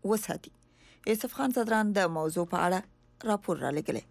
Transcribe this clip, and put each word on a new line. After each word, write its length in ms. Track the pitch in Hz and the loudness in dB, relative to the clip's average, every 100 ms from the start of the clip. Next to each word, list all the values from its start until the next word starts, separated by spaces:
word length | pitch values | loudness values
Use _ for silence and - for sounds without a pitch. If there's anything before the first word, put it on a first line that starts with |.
| 196 | 0
وساتي. 420 | 214 - 180 - _ _ _ - - - | -2 -2 -8 -8 _ _ _ -20 -8 -2
یوسف 280 | 220 247 - | -2 -2 -2
خان 120 | 269 247 | 0 0
صدران 340 | 220 220 214 202 | 2 2 4 2
د 100 | 175 165 | 2 2
موضوع 300 | 160 170 175 | -2 -2 -2
په 100 | 175 175 | 2 2
اړه 120 | 185 - _ _ _ 226 | 2 -2 _ _ _ -2
راپور 300 | 208 - 156 135 | -2 0 -2 -2
رالېږلی. 420 | - - 113 - | -2 -2 -6 -8